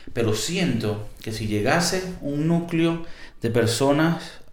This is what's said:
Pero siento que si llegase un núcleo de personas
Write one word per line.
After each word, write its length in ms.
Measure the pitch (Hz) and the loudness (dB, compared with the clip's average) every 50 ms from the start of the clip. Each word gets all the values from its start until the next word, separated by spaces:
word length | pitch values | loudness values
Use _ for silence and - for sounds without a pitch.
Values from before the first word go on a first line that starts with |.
| - - | -14 -6
Pero 220 | - 120 117 110 107 | -2 0 0 2 0
siento 760 | - - - 170 190 175 139 113 110 110 107 104 104 - - - - | 0 -2 -2 0 0 2 2 0 0 0 -2 -2 -4 -6 -10 -12 -10
que 100 | - 113 | -10 -8
si 160 | 107 110 113 107 | -6 -4 -2 -2
llegase 560 | 107 104 101 131 151 170 175 - 190 185 185 180 180 - | 0 0 2 2 2 2 2 2 0 -2 -4 -4 -8 -6
un 260 | 151 143 143 147 156 165 | -6 -4 -2 0 2 2
núcleo 560 | 170 170 170 170 170 165 165 165 165 165 - - - - - - - - | 2 2 2 0 0 2 2 2 2 -2 -4 -8 -10 -12 -14 -16 -10 -4
de 80 | - 117 | -4 0
personas 880 | 110 120 113 110 - - 135 139 143 151 160 170 170 - - - - - - - | 2 4 4 4 2 2 4 4 4 4 4 4 2 0 -4 -10 -14 -16 -16 -16